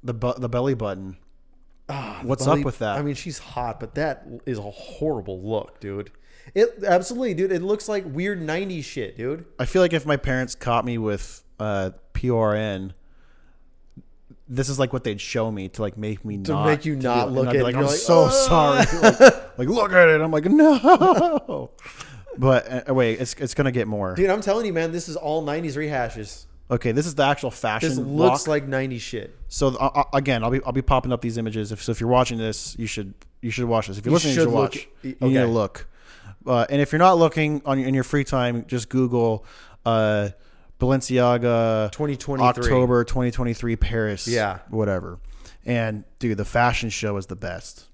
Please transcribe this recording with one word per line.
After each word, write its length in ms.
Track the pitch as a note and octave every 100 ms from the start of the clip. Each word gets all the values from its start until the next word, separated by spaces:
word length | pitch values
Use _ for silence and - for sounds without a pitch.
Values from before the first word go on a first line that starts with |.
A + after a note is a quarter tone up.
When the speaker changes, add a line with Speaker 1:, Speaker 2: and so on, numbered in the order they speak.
Speaker 1:
the 120 | B2
bu-, 200 | A#2 B2 B2
the 100 | B2
belly 260 | A#2+ C3
button. 420 | B2+ A2 F#2+ F#2+ F#2 - - _ - - - -
Speaker 2:
Ah, 300 | C#3 B2 -
the 60 | B2
Speaker 1:
What's 160 | C3
Speaker 2:
belly, 160 | C#3+ D3
Speaker 1:
up 40 | C#3+
with 120 | -
that? 180 | A2 G#2
Speaker 2:
I 40 |
mean, 120 | D3
she's 240 | C#3 - C#3+
hot, 420 | - - A#2+ A2
but 140 | A2+ -
that 300 | D#3 C3+ G#2+ A#2 -
is 120 | A#2+
a 40 |
horrible 800 | G2+ G#2 - - D3+ C3+ G2 F#2
look, 380 | G2 A2 - -
dude. 300 | G#2 G2 G#2 - - - -
It 300 | - A#3 A3 G3+
absolutely, 460 | F3+ F#3 A#3+ B3+
dude. 160 | E3 F#3+
It 100 | F3+
looks 260 | F#3 G#3 G#3
like 160 | G#3 F#3
weird 340 | C#3 F#3 G3+
nineties 420 | D#3 E3 G3 F3
shit, 320 | C#3 - G#2+ -
dude. 280 | A#2+ D#3 E3+ -
Speaker 1:
I 60 |
feel 160 | B2+ F#3
like 100 | F3+
if 100 | D#3+ C#3+
my 100 | C#3+
parents 360 | C#3+ B2+ B2+
caught 300 | - - A#2+
me 140 | A#2 A#2+
with, 440 | G#2+ G2+ - - _ -
uh, 320 | G#2+ G2+ F#2+ - -
P 180 | - B2+
R 240 | A#2 A2
N, 380 | G#2+ G#2+ F#2+ F#2+ F2+ - - - - - - - - - - - - - - -
this 220 | B2+ C3+
is, 100 | C#3
like, 140 | C3
what 120 | B2+
they'd 160 | B2 G2+
show 300 | - B2 A2+
me 180 | G#2+ F#2+
to, 120 | -
like, 140 | G#2+ G2
make 260 | G#2+ G#2
me 120 | G#2+ G#2
Speaker 2:
To 140 | G2
Speaker 1:
not 140 | G2+ D#3
Speaker 2:
make 180 | D3+
you 100 | D#3 C#3+
Speaker 1:
feel 20 |
Speaker 2:
not 240 | C3 A#2+ B2+
Speaker 1:
and 80 | C3
Speaker 2:
look 120 | B2+
Speaker 1:
I'd 40 |
be 60 | B2+
Speaker 2:
at 20 |
it. 20 |
Speaker 1:
like, 80 | B2
Speaker 2:
You're 80 | B2+
Speaker 1:
"I'm 40 | C#3
Speaker 2:
like, 80 | D3
Speaker 1:
so 320 | - E3+ -
Speaker 2:
"Ah!" 540 | - - E3 D3 C#3
Speaker 1:
sorry." 160 | - E3+
Speaker 2:
<laughs> 20 |
Speaker 1:
Like, 560 | G#3 - B3+ - - -
like, 100 | G3
"Look 240 | A#3 G#3
at 160 | F#3 E3+
it." 100 | D#3
I'm 100 | D#3+
like, 140 | D#3
"No." 1300 | E3 D4 D#4 C#4 C4 F4+ F#4 B3+ E4+ D#4+ - F#3 B2+ -
<laughs> 40 | - - - A2 - B4+
But, 540 | C3 B2+ - B2+ -
uh, 40 |
wait, 260 | C3 A#2 A2+
it's, 140 | B2+
it's 200 | - C3+
gonna 160 | - C#3
get 160 | B2 G#2+
more. 300 | G#2+ F#2+ F#2
Speaker 2:
Dude, 120 | F#3+
I'm 120 | G#3
telling 260 | G3+ G#3 A3
you, 60 |
man, 180 | E3 E3
this 180 | E3+ E3
is 60 |
all 280 | D#3+ D#3+ D#3
nineties 340 | D3+ D3+ E3+ C#3
rehashes. 720 | D3+ C#3+ A#2 A2 G#2 - - - -
Speaker 1:
Okay, 220 | B2 B2
this 160 | A#2 D#3+
is 80 |
the 80 | C#3+
actual 300 | C#3+ C#3+ C3
fashion 380 | - A2+ G#2+ D#3+
Speaker 2:
This 80 | C3
looks 420 | B2 C#3+ - C3+
Speaker 1:
walk. 80 | D#3+
Speaker 2:
like 180 | D3+ C#3
nineties 360 | C3+ C3+ B2
shit. 340 | - A#2 - - -
Speaker 1:
So, 220 | - C#3
uh, 220 | B2+ C3+
uh, 80 | - C#3+
again, 300 | C#3 C#3 A#2+
I'll 80 | A2+
be, 100 | C3+ C3
I'll 60 |
be 100 | B2+
popping 300 | C3 C3 B2+
up 80 | A#2+
these 180 | A#2+ A2+
images. 320 | A2+ A2 G#2
If, 100 | G#2+
so 120 | -
if 80 | A2+
you're 100 | A#2
watching 260 | B2 B2+ A#2
this, 380 | A2 G#2 - -
you 120 | A2+
should, 260 | - G2 - - _
you 120 | A#2
should 140 | A2 A#2+
watch 200 | A2+ G#2+
this. 120 | G2
If 60 |
you're 60 | G#2+
Speaker 2:
You 40 |
Speaker 1:
listening, 200 | E3 D#3
you 60 | B2+
Speaker 2:
should 40 | A#2+
Speaker 1:
should 60 |
Speaker 2:
look 220 | A#2 G2+
Speaker 1:
watch. 140 | - - -
Speaker 2:
e-, 40 | C3+ C3
Speaker 1:
You 80 | C3
need 60 |
to 80 | C3
Speaker 2:
okay. 100 | A#2+
Speaker 1:
look. 340 | A#2 G2+ - - - - - - -
Uh, 220 | - B2 A#2+
and 140 | C#3
if 80 | C#3+
you're 80 | D#3
not 200 | F3+ F3
looking 440 | E3 D#3+ D3+ D3+
on, 140 | C#3+ C3+
in 160 | C3
your 80 | C3+
free 220 | B2+ D3
time, 400 | C#3 C#3 B2 A#2+ -
just 220 | B2 A2+
Google, 560 | C3 B2+ A#2+ A#2 A2 - - - - -
uh, 440 | A2+ G#2+ G#2+ G2+ - - - - -
Balenciaga 1120 | B2+ C3+ - B2+ B2 B2 A#2+ A#2 A2+ A2 G#2+
Speaker 2:
Twenty 240 | - D3+ C3
twenty-three. 480 | - C3+ B2 B2
Speaker 1:
October 400 | B2 C3 B2+ B2
twenty 260 | A#2 C3 B2
twenty-three 460 | - B2 A#2 A#2+ A2+
Paris. 500 | - A2+ G#2+ G2 -
Speaker 2:
Yeah. 320 | A#2+ G#2+ F#2 -
Speaker 1:
Whatever. 500 | A2 G#2 F#2+ F2 F2 - - - -
And, 380 | - A#2+ A2+ G#2+ - -
dude, 180 | B2 G#2
the 80 |
fashion 460 | G2+ A#2 A#2+ A#2 A#2
show 260 | - A2 G2+
is 100 | F#2
the 100 | F#2
best. 480 | F#2+ F2 - - -